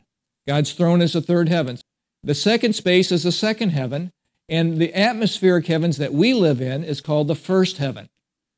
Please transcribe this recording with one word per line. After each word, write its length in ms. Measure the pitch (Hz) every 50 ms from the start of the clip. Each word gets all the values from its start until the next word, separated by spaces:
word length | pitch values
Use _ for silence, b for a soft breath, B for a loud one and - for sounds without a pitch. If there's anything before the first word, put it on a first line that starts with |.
| _ _ _ _ _ _ _ _ -
God's 240 | 139 139 151 139 -
throne 300 | - - 175 170 170 175
is 120 | 170 160 -
the 80 | 165
third 280 | 127 - 175 170 175 160
heaven. 280 | 175 170 143 127 123 - - _ _ _ _ _ _ _ -
The 100 | 143 147
second 400 | - - 208 233 233 254 226 214
space 380 | - - 180 180 185 185 -
is 120 | 180 160 170
the 80 | 175 170
second 380 | - 214 214 220 - 226 185
heaven, 420 | 156 139 127 120 139 151 180 180 _ _ _ _ _ _ _
and 300 | - 160 165 165 165 160
the 200 | 156 170 165 -
atmospheric 720 | 185 208 247 233 214 226 - - - 190 185 180 170 147
heavens 300 | 170 160 160 165 170 139
that 160 | 139 143 - 143
we 200 | 147 196 247 262
live 280 | 226 180 151 139 120
in 220 | 131 127 131 143 165
is 160 | 160 143 -
called 260 | - 156 151 151 151
the 80 | 147 151
first 420 | - - - 185 190 185 180 -
heaven. 320 | - 143 131 107 104 104 - _ _ _ _ _ _ _ _ _